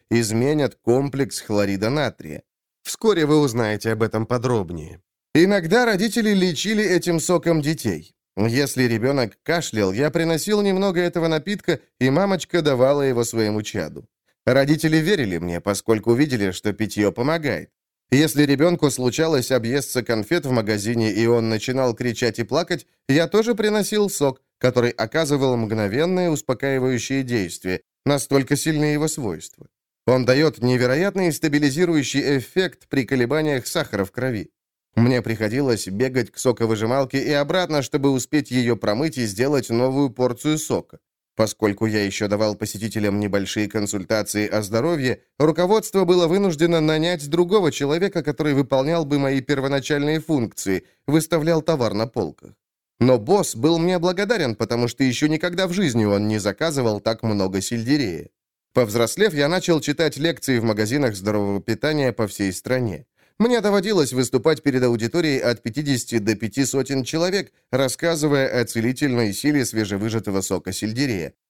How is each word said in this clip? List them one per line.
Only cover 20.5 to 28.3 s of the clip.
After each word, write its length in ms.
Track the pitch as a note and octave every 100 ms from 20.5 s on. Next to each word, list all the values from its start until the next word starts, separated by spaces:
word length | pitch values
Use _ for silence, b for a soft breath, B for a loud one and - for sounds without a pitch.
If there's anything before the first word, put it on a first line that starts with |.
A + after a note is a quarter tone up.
магазине, 600 | B2 G#2 G#2+ G2+ A#2 A2
и 140 | G2+ A2+
он 220 | A#2 A2+
начинал 460 | A2 - B2+ B2+
кричать 440 | A2+ B2 G#2+ A#2+ G#2+
и 60 |
плакать, 420 | A2+ C#3+ F3 E3+ - _ -
я 180 | C#3 E3
тоже 280 | G#3 A3+
приносил 540 | A3 G#3+ G#3+ G3 G#3+ G3+
сок, 320 | - C#3 - _ _
который 320 | B2+ B2 A#2+
оказывал 640 | - A2 D#3 D#3 C#3+ C3 A#2+
мгновенное 720 | A2 A2 G2+ A#2+ E3+ F#3 F3
успокаивающее 920 | D3 - B2 C#3 C3+ B2+ B2 - C3+
действие, 560 | B2+ A#2+ F2 - F#2 F#2 _ _ C#3
настолько 500 | C#3+ -